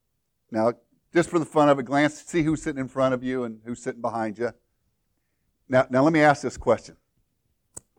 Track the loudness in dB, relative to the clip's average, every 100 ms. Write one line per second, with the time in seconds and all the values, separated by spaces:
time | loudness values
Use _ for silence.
0 | _ _ _ _ -8 -2 -2 -2 _ _
1 | _ -2 0 0 0 2 4 2 0 0
2 | 0 -2 -6 -2 -2 -2 -4 -6 -6 0
3 | 0 0 -4 -6 -6 -10 -12 -10 -8 -6
4 | -6 -4 -6 -4 -8 -8 _ _ _ _
5 | _ _ _ _ _ _ -2 0 2 2
6 | 2 4 4 4 -2 -4 0 0 -2 -20
7 | _ _ _ _ _ _ _ -20 _